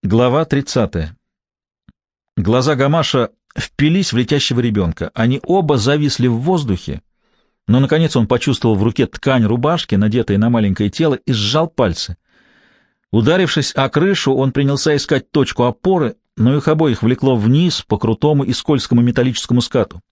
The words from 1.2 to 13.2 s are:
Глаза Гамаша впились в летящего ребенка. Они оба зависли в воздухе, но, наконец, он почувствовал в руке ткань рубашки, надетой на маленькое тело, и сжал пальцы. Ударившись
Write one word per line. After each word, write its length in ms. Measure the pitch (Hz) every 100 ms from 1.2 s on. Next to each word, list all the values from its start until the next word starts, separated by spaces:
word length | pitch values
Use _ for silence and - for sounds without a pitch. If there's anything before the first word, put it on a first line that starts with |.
| _ _ _ _ _ _ _ _ _ _ _ -
Глаза 380 | 90 120 131 143
Гамаша 560 | 139 160 147 135 117 _ _ -
впились 560 | - _ 147 175 190
в 40 | 117
летящего 440 | 123 147 - 120
ребенка. 500 | 120 104 87 - 85
Они 280 | - 113 135
оба 320 | - 185 160 143
зависли 520 | 107 147 147 - 123
в 100 | 117
воздухе, 640 | 139 185 135 92 - 67 _ _ _ _ _ _ -
но, 140 | 120
наконец, 340 | 135 156 165 139
он 100 | 107
почувствовал 500 | 123 - 127 120 104
в 80 |
руке 240 | 107 110 123
ткань 360 | - - 131
рубашки, 520 | 110 120 143 165 - 98
надетой 420 | 107 117 113 101
на 120 | 110
маленькое 400 | 120 107 92 104
тело, 260 | - 160 139
и 180 | -
сжал 340 | 120 101 139 160
пальцы. 480 | - 113 82 - 87 _ _ _ _ _ _ _ _ _
Ударившись 640 | -